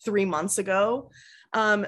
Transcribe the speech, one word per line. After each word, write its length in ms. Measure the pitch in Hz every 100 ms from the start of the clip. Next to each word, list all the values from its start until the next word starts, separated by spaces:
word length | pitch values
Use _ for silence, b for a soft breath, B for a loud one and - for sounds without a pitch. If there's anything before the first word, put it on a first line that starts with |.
| 226
three 180 | 202
months 340 | 190 151 190 -
ago. 540 | 190 190 214 262 - B B B B
Um, 360 | 226 214 208